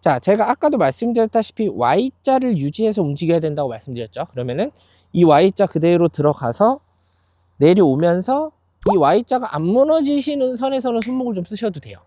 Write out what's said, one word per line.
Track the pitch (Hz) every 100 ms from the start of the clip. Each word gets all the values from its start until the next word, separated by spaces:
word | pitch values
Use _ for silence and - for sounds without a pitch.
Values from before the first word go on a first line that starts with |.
자, | - 131
제가 | - 208 214
아까도 | 247 302 285
말씀드렸다시피 | 147 135 233 233 220 226 214 _ 214
Y자를 | 98 120 156 262 - - 262 254 190
유지해서 | 139 156 220 208
움직여야 | 160 143 165 170
된다고 | 156 147 143
말씀드렸죠. | 113 - 120 113 123 160
그러면은 | 127 123 127 240 _ _ _ _
이 | 170
Y자 | 170 147 190 - 196
그대로 | - 165 175 170
들어가서 | - 147 147 123 120 214 277 _ _ _ _ _ _ _ _
내려오면서 | 143 185 170 131 170 175 185 269 311 _ _ _ -
이 | 196
Y자가 | 139 165 240 254 247 147
안 |
무너지시는 | 160 226 285 320 285 285 269 285 254 247
선에서는 | 269 269 254 240
손목을 | 226 254 247
좀 | 196 175
쓰셔도 | 214 226 160
돼요. | 120 98